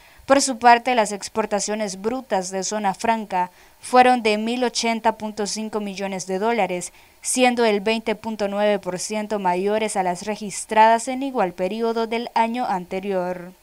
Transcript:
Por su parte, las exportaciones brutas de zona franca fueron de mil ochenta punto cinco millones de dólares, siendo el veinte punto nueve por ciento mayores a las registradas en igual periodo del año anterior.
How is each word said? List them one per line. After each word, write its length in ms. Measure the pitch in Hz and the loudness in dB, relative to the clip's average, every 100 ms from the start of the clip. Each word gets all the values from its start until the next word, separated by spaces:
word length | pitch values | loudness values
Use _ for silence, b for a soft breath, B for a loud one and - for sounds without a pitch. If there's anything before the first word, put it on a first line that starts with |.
| b b b | b b b
Por 160 | 269 | 4
su 160 | 269 233 | 2 4
parte, 380 | 240 240 233 247 | 6 6 6 2
las 160 | 202 | 2
exportaciones 920 | 202 - 220 214 208 196 214 208 190 | -2 -6 -4 -2 -2 -2 -4 -4 -4
brutas 480 | 208 254 247 196 185 | -4 -4 -2 -2 -2
de 140 | 190 | -4
zona 300 | 185 214 202 | -4 -2 -2
franca 580 | 185 226 226 208 185 180 b b b | -2 0 0 0 -2 -4 b b b
fueron 440 | - 254 254 254 | 2 6 6 6
de 140 | 220 214 | 2 0
mil 260 | 220 247 | 0 0
ochenta 500 | 247 233 233 226 226 | -2 0 -2 0 0
punto 320 | 220 214 214 202 | 0 -4 -6 -6
cinco 340 | 214 220 214 | -4 -6 -4
millones 460 | 208 185 196 190 180 | -6 -6 -6 -6 -4
de 120 | 185 | -2
dólares, 520 | 220 233 185 180 175 b b b | 0 2 0 -2 -8 b b b
siendo 440 | - 254 254 240 233 | -4 2 2 4 2
el 140 | 208 | 2
veinte 360 | 196 226 226 214 | 0 -2 -2 -6
punto 320 | 220 220 202 | -6 -4 -4
nueve 300 | 202 208 202 | 0 0 0
por 200 | 180 180 | -2 -6
ciento 400 | - 214 208 208 | -6 -6 -4 -2
mayores 560 | 185 180 202 214 220 214 | 0 0 0 0 0 0
a 80 | |
las 220 | 185 175 202 | -2 -2 -4
registradas 840 | 208 208 - - 220 220 226 254 | -8 -8 -10 0 6 6 6 0
en 160 | 254 | -4
igual 300 | 277 254 185 | -4 0 -2
periodo 540 | 180 185 220 226 226 226 | 0 -4 -2 -2 0 -2
del 220 | 226 233 | -2 -2
año 320 | - 226 240 247 | 0 0 0 -2
anterior. 880 | 190 175 190 196 185 180 180 175 185 | -4 -4 -6 -2 -2 -2 -6 -10 -18